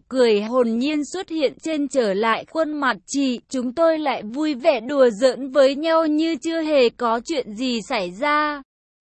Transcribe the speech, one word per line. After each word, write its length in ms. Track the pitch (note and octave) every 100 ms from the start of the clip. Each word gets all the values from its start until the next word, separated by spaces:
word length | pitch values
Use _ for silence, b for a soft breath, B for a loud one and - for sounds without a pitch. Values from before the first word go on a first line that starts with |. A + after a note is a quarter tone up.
| -
cười 320 | C4 A#3+ G#3
hồn 360 | G#3+ B3+ A#3 A3+
nhiên 260 | C#4 D4+ C#4+
xuất 160 | F4+ F#4+
hiện 240 | D#4+ C4 -
trên 260 | D#4+ D#4 C#4+
trở 260 | C#4 A3
lại 300 | F#3+ A3+ A3 -
khuôn 220 | D#4+ D#4
mặt 240 | D4+ C4+ G#3+ -
chị. 340 | C#4 C4+ A#3+ -
Chúng 240 | C4 B3
tôi 240 | B3 E4 D#4+
lại 240 | D4+ A#3
vui 320 | G#3+ B3 D#4
vẻ 260 | B3+ D#4+ C4+
đùa 280 | A#3 C#4+ B3 G3+
giỡn 300 | C4 A3+ C4+
với 240 | C#4 C4+
nhau 320 | C#4 D#4+ E4 D#4+
như 300 | D4+ E4 D#4+
chưa 240 | E4 E4
hề 260 | D#4 D4 A#3
có 320 | - A#3+ A#3
chuyện 300 | A#3 D#4 G#3+
gì 260 | G#3 B3+ A#3 G3
xảy 220 | B3 F3+ F#3
ra. 420 | D4 D4 D4+ D4 - _ _ _